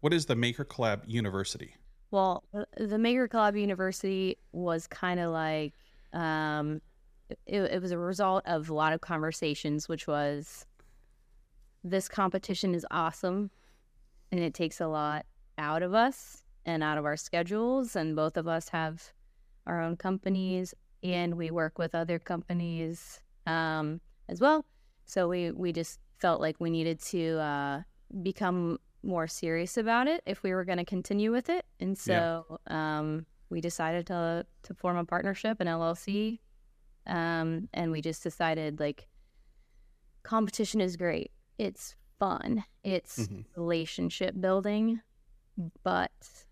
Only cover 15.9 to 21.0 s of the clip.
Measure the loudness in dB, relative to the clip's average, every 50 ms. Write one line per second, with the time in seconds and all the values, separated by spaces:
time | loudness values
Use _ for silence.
15.9 | 4 6 6 4 2 -2 -10 -18 -20 -20 -20 -20 -20 -8 -4 -2 0 0 2 2
16.9 | 2 2 0 0 -2 -2 -4 -2 0 0 0 2 0 2 2 2 2 2 0 0
17.9 | 0 0 0 2 2 2 2 2 2 0 0 0 0 0 -2 -2 -2 -2 0 -2
18.9 | -4 -6 -12 -18 -20 -20 -20 -20 _ -20 -20 -20 -20 -12 _ -4 -2 0 0 0
19.9 | -2 -2 0 0 0 0 0 0 0 2 2 0 0 0 -2 -4 -8 -14 _ _
20.9 | -16 -8